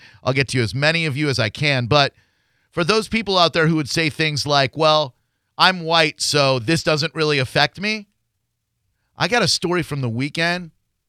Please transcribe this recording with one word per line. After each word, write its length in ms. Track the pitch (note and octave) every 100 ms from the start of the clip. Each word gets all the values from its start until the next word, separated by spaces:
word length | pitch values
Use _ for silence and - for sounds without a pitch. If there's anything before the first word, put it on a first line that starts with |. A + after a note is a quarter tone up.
| - -
I'll 100 | -
get 140 | C3+ C3+
to 120 | B2+
as 140 | A2 B2
many 320 | D3 E3 D#3+
of 100 | C3
you 120 | D3+
as 100 | B2+
I 100 | A2
can. 380 | - D3+ C3+ A#2+
But 260 | D3 C3+ - _ _ _ _ _
for 140 | -
those 240 | E3+ G#3+ G#3+
people 320 | A3+ G3+ F#3
out 140 | E3
there 120 | E3+ D#3+
who 100 | D#3+
would 120 | C#3
say 220 | - D#3+
things 340 | - D#3 D3 C3
like, 320 | C#3+ C3+ C#3+
"Well, 380 | D#3 D#3 C#3 - _ _ _ -
I'm 240 | F3 F#3
white, 400 | D#3+ E3 D#3 -
so 380 | - D3+ C#3 B2+
this 240 | A2 E3
doesn't 320 | - D#3 D#3+ D#3+
really 240 | D3+ C#3+
affect 420 | B2+ D3 D3 -
me," 260 | G3+ G#3+ G#3 _ _ _ _ _ _ _ _ _ _ -
I 100 | E3+
got 140 | A#3+
a 60 | F3
story 340 | - E3+ F3
from 200 | D3+ C#3+
the 100 | B2
Weeknd, 580 | A2+ C#3 D#3+ E3+ F3+ E3+ _ _ _